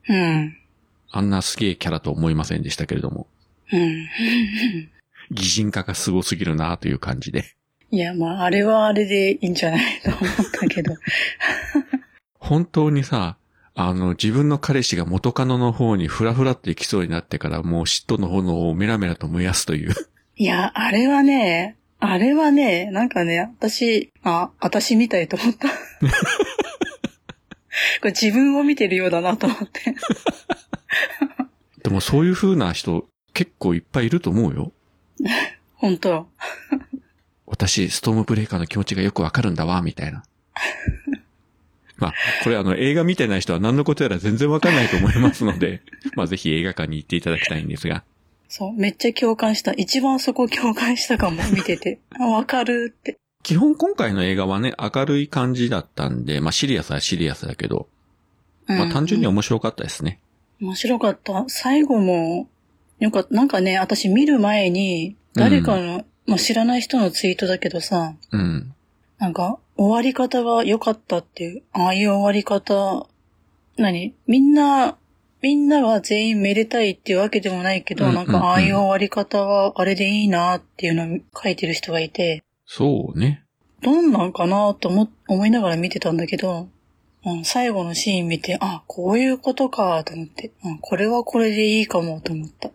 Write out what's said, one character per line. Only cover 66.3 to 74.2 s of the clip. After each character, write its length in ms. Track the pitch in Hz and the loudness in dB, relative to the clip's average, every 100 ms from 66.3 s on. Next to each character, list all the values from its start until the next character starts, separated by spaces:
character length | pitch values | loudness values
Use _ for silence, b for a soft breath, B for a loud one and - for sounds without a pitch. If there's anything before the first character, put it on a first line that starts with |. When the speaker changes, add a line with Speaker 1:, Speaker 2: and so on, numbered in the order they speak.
| 185 | 0
Speaker 1:
あ、 20 | |
知 160 | - | 2
ら 100 | 226 | 2
な 120 | 233 247 | 2 2
い 40 | |
人 180 | 233 254 | 0 2
の 120 | 190 | 2
ツ 160 | - 190 | 2 -2
イ 60 | |
ー 20 | |
ト 100 | 180 | 0
だ 140 | 185 185 | -2 0
け 100 | 175 | -2
ど 120 | 170 | -4
さ、 340 | - 175 160 151 _ | -2 -2 -2 -8 _
Speaker 2:
う 40 | |
ん。 380 | 107 90 - 131 - _ _ _ _ | -2 0 -2 -6 -18 _ _ _ _
Speaker 1:
な 80 | 185 | -4
ん 60 | |
か、 240 | 170 180 262 _ - | 0 -2 -4 _ 0
終 160 | 202 | 2
わ 80 | 233 | 4
り 140 | 247 | 2
方 280 | 262 254 254 | 0 0 0
が 200 | 233 233 | 2 2
良 160 | 196 220 | 2 0
か 120 | 226 | 0
っ 60 | 220 | -4
た 220 | - 175 | -2 -4
っ 20 | |
て 220 | - - | -4 -10
い 120 | 170 | -10
う、 60 | 208 _ | -10 _
あ 180 | 190 180 | 0 0
あ 40 | |
い 100 | 190 | 2
う 80 | 208 | 2
終 100 | 202 | 2
わ 80 | 202 | 2
り 120 | 202 | 0
方、 600 | - 202 - 202 196 185 - _ _ _ _ _ _ - | 0 -2 2 0 0 -4 -8 _ _ _ _ _ _ -2
何？ 380 | 208 175 190 - | 0 0 -6 -8